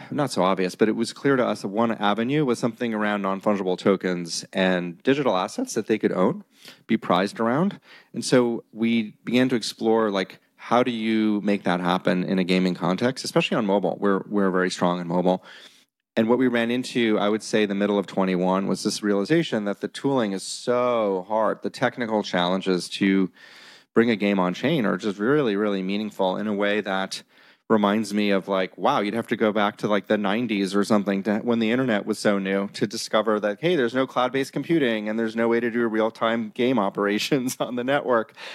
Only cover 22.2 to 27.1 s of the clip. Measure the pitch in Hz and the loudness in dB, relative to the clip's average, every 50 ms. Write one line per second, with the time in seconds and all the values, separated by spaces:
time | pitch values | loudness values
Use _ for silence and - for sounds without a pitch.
22.2 | 95 - - 90 87 87 92 95 87 95 92 90 87 - - - 104 98 95 95 | -2 0 -2 0 0 0 0 0 0 0 0 0 -2 -6 -4 0 2 4 4 4
23.2 | 95 90 _ - - - - - - - - - _ _ - 113 117 120 117 95 | 2 0 _ -12 -20 -20 -20 -20 -20 -20 -20 -20 _ _ 2 2 4 4 2 0
24.2 | 101 101 101 98 90 90 90 - - 131 170 151 107 98 95 90 104 107 92 92 | 2 0 2 2 0 0 -2 -2 -2 0 0 0 0 0 -2 -2 -2 -4 -4 -2
25.2 | 104 123 143 151 143 113 101 98 107 104 101 95 92 92 101 104 107 104 - - | -2 0 2 2 2 0 0 0 0 -2 -2 -2 -2 -2 -4 -4 -4 -6 -4 -2
26.2 | 98 92 92 98 104 107 104 98 104 101 104 107 98 101 95 95 95 95 | 0 0 0 -2 -4 -4 -2 0 0 0 0 0 0 -2 -2 -2 -4 -4